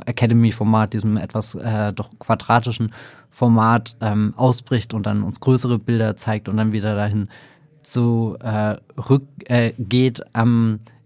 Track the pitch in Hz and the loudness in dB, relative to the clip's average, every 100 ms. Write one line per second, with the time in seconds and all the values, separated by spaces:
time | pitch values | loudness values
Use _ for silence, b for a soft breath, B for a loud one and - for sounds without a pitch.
0 | - 117 117 117 113 107 107 110 107 110 | -6 0 2 4 4 2 2 2 2 0
1 | 107 107 90 110 - - 113 107 104 95 | -2 -2 -2 -6 -6 -6 -4 -2 -2 -4
2 | 101 - - 113 - 117 120 113 113 B | -10 -8 -2 -2 2 2 2 -4 -4 B
3 | B B B - 120 113 110 117 113 - | B B B 0 2 4 4 2 -2 -6
4 | 107 104 107 - 127 123 - 123 - 110 | -2 0 -2 0 0 0 -2 -4 -2 -6
5 | 104 104 101 - - 127 123 117 113 117 | -4 -2 -4 -2 0 2 2 -2 0 0
6 | 110 104 - 107 101 107 110 107 104 104 | 0 -2 -4 -4 -2 -2 0 0 -2 -2
7 | 104 104 98 B B B B _ - 123 | -2 -2 -4 B B B B _ -2 0
8 | 120 117 113 - 120 107 107 104 _ - | 2 0 -2 -6 -4 -2 -2 -4 _ -6
9 | - 135 135 - - 120 117 117 101 123 | 2 2 0 -14 -2 0 0 -4 -2 2
10 | 127 113 - 113 117 117 113 107 - b | 0 -2 -8 0 2 2 2 -2 -8 b